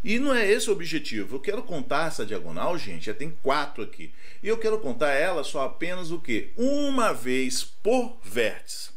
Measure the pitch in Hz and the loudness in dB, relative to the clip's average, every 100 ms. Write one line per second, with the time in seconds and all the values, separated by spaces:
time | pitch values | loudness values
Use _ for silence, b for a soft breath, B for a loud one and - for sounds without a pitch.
0 | - 233 285 254 196 233 233 180 165 156 | 2 2 2 2 4 2 2 0 0 -2
1 | 101 107 95 127 - 214 247 165 123 143 | -2 -2 -2 -2 -2 -2 -2 0 0 0
2 | 160 - 104 101 82 80 135 175 101 82 | 0 0 0 0 0 0 0 0 0 0
3 | 101 107 151 160 135 147 143 - 101 - | 0 0 0 2 2 2 0 -4 -4 -4
4 | - B B B 202 226 220 214 139 117 | -6 B B B 0 0 2 0 0 2
5 | 147 139 175 170 139 151 131 - 165 180 | 2 2 2 0 -2 -2 -2 -2 -2 0
6 | 170 170 - 107 - - 254 285 285 254 | 0 0 0 0 0 2 2 2 2 2
7 | 214 127 123 127 131 131 - - 208 254 | 2 0 0 0 0 0 -2 0 2 2
8 | 233 - - 113 110 - - - - | 0 -4 -2 0 0 -2 -8 -8 -8